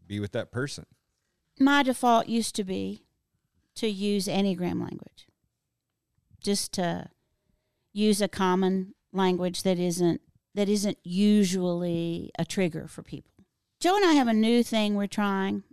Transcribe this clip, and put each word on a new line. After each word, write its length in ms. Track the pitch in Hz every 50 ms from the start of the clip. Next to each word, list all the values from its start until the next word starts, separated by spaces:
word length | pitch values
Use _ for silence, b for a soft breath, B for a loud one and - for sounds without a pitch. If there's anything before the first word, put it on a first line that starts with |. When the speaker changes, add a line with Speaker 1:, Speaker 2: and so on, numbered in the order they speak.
| _ -
Speaker 1:
be 120 | 101 104
with 120 | 101 101
that 200 | - 117 98 -
person. 340 | - 123 135 143 - - - _ _ _ _ _ _ _ _ _ _ _ _ _ _ -
Speaker 2:
My 240 | 269 277 285 285 285
default 440 | 262 240 - - 240 233 226 - -
used 280 | 226 233 220 - -
to 80 | - 202
be 400 | 185 185 196 190 190 208 - _ _ _ _ _ _ _ _ _ _ _ _ _ _ -
to 120 | - 240 220
use 400 | 202 190 202 208 202 202 185 196
Enneagram 540 | - 196 202 196 180 175 180 170 - -
language, 460 | - - - - - - _ - - _ _ _ _ _ _ _ _ _ _ _ _ _ _ _ _ _ _ _ _ _ _ -
just 320 | - 202 202 196 - - -
to 360 | - 180 170 170 180 - - _ _ _ _ _ _ _ _ _ _ _ _ _ _ _ _ -
use 280 | 202 214 214 208 190
a 60 | 208 185
common 680 | - - 190 185 180 185 190 185 190 190 190 196 - _ _ _
language 520 | - 190 190 185 180 175 180 180 180 - -
that 140 | 190 185 175
isn't, 440 | 175 180 170 180 175 170 165 - _ _ _ _ _ _ -
that 140 | 202 208 190
isn't 280 | 208 208 196 208 - - -
usually 1300 | 175 175 185 208 208 208 208 202 180 185 190 180 180 175 175 175 175 170 170 170 170 165 170 - - - -
a 60 | 165
trigger 420 | - - 202 185 170 160 156 - 160
for 160 | - - -
people. 280 | - - - - _ _ _ - _ _ _ _ _ _ -
Joe 160 | - 339 381
and 100 | 415 392
I 80 | 339 311
have 140 | 285 262 233
a 60 | 220
new 300 | 214 220 226 240 240 233
thing 320 | - 233 220 214 208 208
we're 120 | 202 202 190
trying. 560 | - - 208 202 196 190 190 196 208 202 196 _